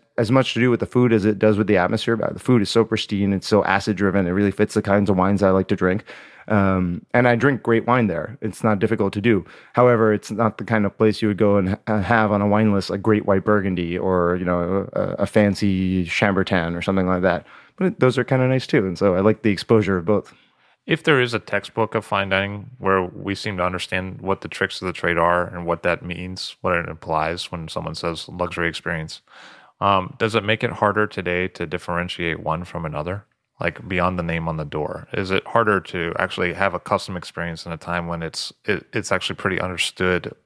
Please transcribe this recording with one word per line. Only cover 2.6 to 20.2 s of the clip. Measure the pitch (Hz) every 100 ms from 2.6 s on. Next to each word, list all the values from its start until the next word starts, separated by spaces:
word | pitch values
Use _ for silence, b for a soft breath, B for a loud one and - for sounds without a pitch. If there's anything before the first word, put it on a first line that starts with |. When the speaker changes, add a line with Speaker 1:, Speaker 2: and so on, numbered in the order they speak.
Speaker 1:
is | 98
so | 113
pristine, | 107 110 - 101 101
it's | 98 -
so | 104
acid-driven, | - 98 107 92 101 98 87
it |
really | 95 101
fits | 95 107
the | 107
kinds | 101 98 104
of | 92
wines | 92 98
I | 98
like | 95 92
to | 98
drink. | 92 101 - B B B -
Um, | 104 98 95 90 87 -
and | 120 123
I | 117
drink | 139 180
great | - 113 117
wine | 123 107
there. | 82 90 123
It's | 107 -
not | 113 104
difficult | 110 110 98
to | 101
do. | 113 101 - B B
However, | - 123 117 110
it's | 104 -
not | 107 113 -
the |
kind | 101 110 101
of | -
place | 110 101
you | 107
would | 98
go | 104 101
and | 92 101 -
ha-, | 107
have | 87 117 107
on | 101
a | 104
wine | 104 110
list | 101 -
a | 98
great | 104 104 -
white | 95 107
Burgundy | 104 98 90 85 87
or, | 95 90 87 90
you | 90
know, | 87 87 98 -
a, | -
a | 98 - 101
fancy | 110 104 92 101 95 92 92 85
Chambertin | - 104 95 92 92 85 85
or |
something | 92 95 90
like | 92
that. | 92 87 - B B -
But | 185
it, | -
those | 127 127
are |
kinda | 120 131 127
nice | 131 -
too. | 143 95
And | 85
so | 101
I | 90
like | 101 107
the | 110
exposure | 92 - 113 98 92
of | 85
both. | 104